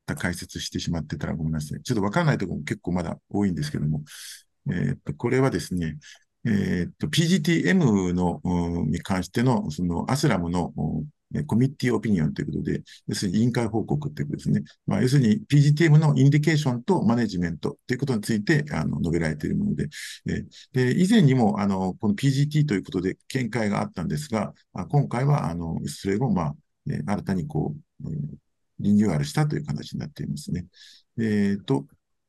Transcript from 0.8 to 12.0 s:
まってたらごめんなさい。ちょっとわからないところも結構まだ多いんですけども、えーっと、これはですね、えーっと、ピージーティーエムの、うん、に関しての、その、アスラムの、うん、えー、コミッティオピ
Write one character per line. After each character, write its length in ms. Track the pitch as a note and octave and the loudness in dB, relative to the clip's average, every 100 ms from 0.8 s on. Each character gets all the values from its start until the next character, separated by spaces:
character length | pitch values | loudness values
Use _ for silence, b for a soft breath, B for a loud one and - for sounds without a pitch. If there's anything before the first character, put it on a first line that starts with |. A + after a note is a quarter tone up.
| - | -4
ま 80 | E2+ | -4
っ 40 | |
て 140 | D2+ D2+ | -6 -6
た 100 | D#2+ | -6
ら 80 | E2 | -4
ご 80 | |
め 80 | D#2 | -4
ん 20 | |
な 80 | D#2 | -4
さ 140 | D2+ - | -6 -8
い。 60 | |
ち 100 | - | -4
ょ 40 | A2+ | -2
っ 20 | |
と 60 | |
わ 80 | G2+ | 0
か 100 | E3+ | 2
ら 40 | D#3+ | 2
な 60 | |
い 40 | A#2 | 2
と 80 | F2+ | -2
こ 80 | |
ろ 60 | F2+ | -6
も 40 | |
結 180 | D2+ A2 | -6 -8
構 100 | - | -4
ま 120 | F2+ | -4
だ 160 | E2 - _ | -4 -8 _
多 160 | G2+ G2+ | -2 0
い 60 | |
ん 40 | D#2 | 0
で 80 | |
す 80 | D2 | -4
け 80 | - | -2
ど 80 | D2+ | -2
も、 160 | D3+ D3+ B B B B _ - | -4 -6 B B B B _ -6
え 40 | |
ー 220 | F2+ F#2 - | -2 -2 -4
っ 20 | |
と、 160 | - | -8
こ 160 | - A#2+ | -6 0
れ 100 | C3 | 2
は 100 | C3 | 2
で 80 | F2 | 0
す 160 | - F2+ | -4 -4
ね、 220 | D#2+ D2+ B B B _ - | -4 -6 B B B _ -2
え 400 | G#2 F#2+ F2+ F2 | 0 0 0 -2
ー 20 | |
っ 20 | - | -4
と、 100 | D3 | -2
ピ 160 | D3+ | 0
ー 20 | E3+ | 2
ジ 80 | F#3 | 2
ー 60 | |
テ 80 | D3+ E3 | 2 2
ィ 20 | - | 4
ー 40 | |
エ 40 | |
ム 400 | F#3 C3+ G2+ F#2 | 4 4 4 2
の、 280 | F2+ F2+ - | 2 0 -2
う 420 | F2+ F2 E2+ E2+ F2 | -2 0 0 -2 -2
ん、 40 | |
に 100 | F2 | -4
関 240 | - F#2 | -2 -2
し 60 | F2 | -2
て 140 | - | 0
の、 260 | B2+ A2+ - | 2 2 -2
そ 140 | - | -4
の、 260 | F2+ E2+ - | -2 -2 -2
ア 80 | C3+ | 0
ス 100 | D3+ | 2
ラ 100 | F#2+ | 0
ム 120 | E2+ | 0
の、 240 | F2 E2 - | -2 -2 -4
う 260 | D#2 - | -4 -4
ん、 40 | D3+ _ - | -8 _ -8
え 60 | B2 | -6
ー、 40 | - | 0
コ 100 | A2 | 2
ミ 120 | C3+ | 2
ッ 80 | - | 0
テ 120 | B2+ | -2
ィ 80 | |
オ 40 | |
ピ 120 | A2+ | 0